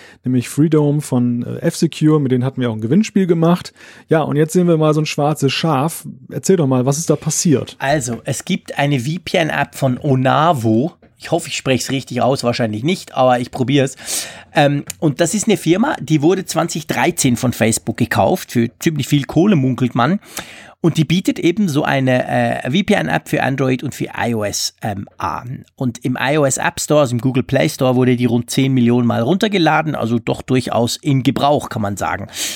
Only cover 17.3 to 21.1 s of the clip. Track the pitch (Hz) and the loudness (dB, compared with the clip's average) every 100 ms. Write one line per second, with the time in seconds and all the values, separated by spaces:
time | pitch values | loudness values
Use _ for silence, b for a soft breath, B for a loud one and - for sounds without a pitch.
17.3 | 120 123 - 113 110 - 110 120 117 98 | 0 -2 0 0 0 -4 -2 -2 2 2
18.3 | 185 - 120 113 - 170 151 127 147 131 | 0 -2 -2 -2 -2 -4 -2 0 0 2
19.3 | 156 196 175 131 120 127 131 123 202 B | 2 4 4 2 0 -2 0 0 0 B
20.3 | B B B B B 170 160 147 | B B B B B 0 2 0